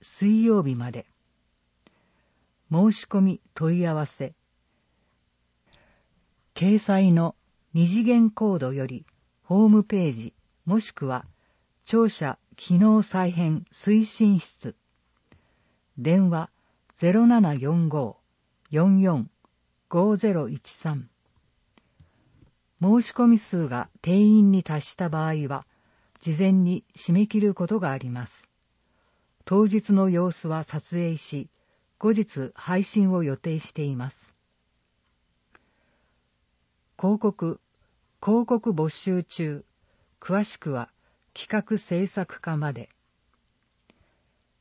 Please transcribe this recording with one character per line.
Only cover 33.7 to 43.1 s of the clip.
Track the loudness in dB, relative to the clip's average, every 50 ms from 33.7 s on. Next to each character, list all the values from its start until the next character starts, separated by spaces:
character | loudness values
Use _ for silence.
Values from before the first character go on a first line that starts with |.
| -10
て | -8 -6
い | -6 -6
ま | -6 -8 -10
す。 | -12 -16 -20 _ _ _ _ _ _ _ _ _ _ _ _ _ _ _ _ _ _ _ _ _ _ _ _ _ _ _ _ _ _ _ _ _ _ _ _ _ _ _ _ _ _ _ _ _ _ _ _ _ _ _ _ _ _ -4
広 | -2 -2 0 0
告、 | -2 -4 -4 -4 -6 -6 -6 -8 _ _ _ _ _ _ _ _ _ _ _ _ -2
広 | 0 0 0 0
告 | 0 -2 -2 -2 -2 -2
募 | -2 -2 -4
集 | -6 -6 -6 -4 -4 -4 -4
中。 | -6 -8 -8 -8 -8 -8 -10 -14 _ _ _ _ _ _ _ _ _ _ _
詳 | -8 -4 -4 -2 -4
し | -4 -8
く | -12 -10 -8 -8
は | -8 -8 -10 _ _ _ _ _ _ _ _ -20
企 | -20 -12 -6 -6 -6 -4 -4
画 | -4
制 | -6 -4 -4 -4 -4 -4
作 | -4 -6 -8 -10 -10 -12 -14
課 | -10 -8 -6
ま | -6 -6 -6 -8
で。 | -10 -14 -18 _ _ _ _